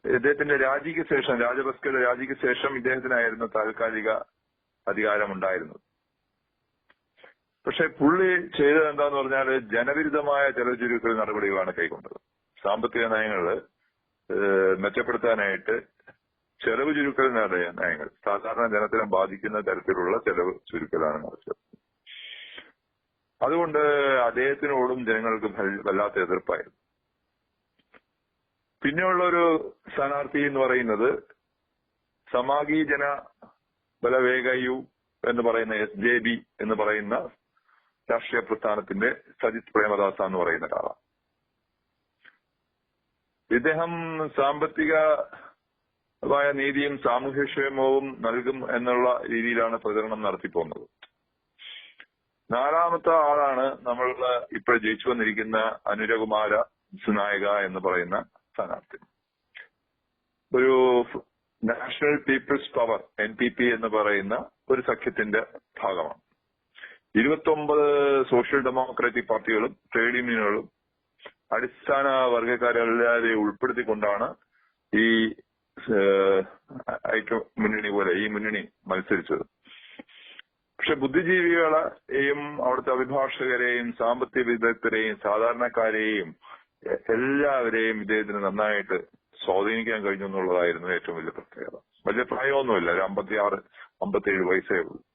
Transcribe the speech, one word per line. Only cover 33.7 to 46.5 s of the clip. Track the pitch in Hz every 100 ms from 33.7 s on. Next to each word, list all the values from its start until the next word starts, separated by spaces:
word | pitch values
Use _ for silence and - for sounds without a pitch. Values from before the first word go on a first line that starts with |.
| _ _ _
ബലവേഗയു | 120 131 127 127 127 127 127 131 131 _ _ _ 117
എന്ന് | 120
പറയുന്ന | 117 113 113
എസ് | 107 107 98
ജെ | 117 120
ബി | 113 117 - -
എന്ന് | 107
പറയുന്ന | 107 107 107 104 123 170 _ _ _ _ _ _ _ -
രാഷ്ട്രീയ | 117 - 120
പ്രസ്ഥാനത്തിന്റെ | 101 110 110 104 98 98 117 - _ -
സജിത് | 117 113 -
പ്രേമദാസ | 110 104 101 98 95
എന്ന് | 95 92
പറയുന്ന | 85 80 76
ഒരാളാണ്. | - - - _ _ _ _ _ _ _ _ _ _ _ _ - _ _ _ _ _ _ _ _ _ _ _ _
ഇദ്ദേഹം | 170 156 156 170 170 165 160 156
സാമ്പത്തികമായ | - 139 151 - - 156 156 156 151 - - - _ _ _ _ _ _ _ - 143 143